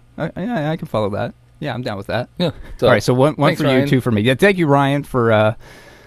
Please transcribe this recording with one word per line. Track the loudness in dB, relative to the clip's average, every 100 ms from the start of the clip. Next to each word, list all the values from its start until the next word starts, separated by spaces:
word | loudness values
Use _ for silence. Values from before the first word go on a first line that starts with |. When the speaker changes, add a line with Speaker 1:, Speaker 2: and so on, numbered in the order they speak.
| _ -10
Speaker 1:
I, | -8 -6
yeah, | -6 -4 -4
I | -6
can | -6
follow | -4 -2
that. | -4 -6 -8 _ _
Yeah, | -8
I'm | -8
down | -8 -8
with | -6
that. | -6 -6 -4
Speaker 2:
Yeah. | -6 -6 -14 -2
So, | 2
Speaker 1:
All |
right. | 2
So | 2
one, | 2 2
one | 2 0
Speaker 2:
thanks, | 2
Speaker 1:
for | 2
you, |
Speaker 2:
Ryan. | 2 2
Speaker 1:
two | 0
for | 0
me. | 0
Yeah. | 2
Thank | 2 2 2
you, | 2
Ryan, | 2 2 -2
for, | -2 0 2
uh, | 4 2 0 -10 -20 -20 -20